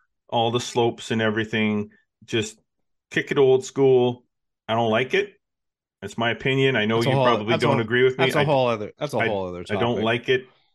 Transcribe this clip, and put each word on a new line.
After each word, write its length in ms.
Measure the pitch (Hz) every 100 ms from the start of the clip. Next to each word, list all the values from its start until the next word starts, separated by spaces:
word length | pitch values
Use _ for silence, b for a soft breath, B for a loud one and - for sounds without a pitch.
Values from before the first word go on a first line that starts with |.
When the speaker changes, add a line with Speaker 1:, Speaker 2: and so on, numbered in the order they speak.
| B _ _
Speaker 1:
all 220 | 120 117
the 80 | 120
slopes 500 | - 123 117 117 -
and 120 | 113
everything. 680 | 110 107 110 113 107 107 104 b b _ -
Just 340 | 117 107 - _ _ _ _ _
kick 200 | - -
it 60 | 147
old 260 | 135 127 127
school. 600 | - 135 127 123 123 _ _ _ _ -
I 80 | 113
don't 160 | 117
like 220 | 110 127
it. 200 | 190 208 _ _ _ _ _ _ _
That's 140 | 98 -
my 120 | 117
opinion. 440 | 113 139 135 135 123
I 100 | 107
know 120 | 113
Speaker 2:
That's 100 | 117
a 20 |
Speaker 1:
you 60 | 135
Speaker 2:
whole, 100 | 127
Speaker 1:
probably 200 | 113 104
Speaker 2:
that's 160 | 160
a 20 | 151
Speaker 1:
don't 80 | 135
Speaker 2:
whole, 40 |
Speaker 1:
agree 220 | 110 120
with 140 | 131 127
me. 80 | 165
Speaker 2:
that's 100 | 156
a 40 |
Speaker 1:
I, 40 |
Speaker 2:
whole 240 | 147 139 123
other, 240 | 113 104 -
that's 140 | 143
a 40 | 127
Speaker 1:
I, 100 | 113
Speaker 2:
whole 200 | 101 92
other 180 | 87 90
Speaker 1:
I 40 |
don't 220 | 127 120 117
Speaker 2:
topic. 80 |
Speaker 1:
like 260 | 110 120 120
it. 160 | 127 - b b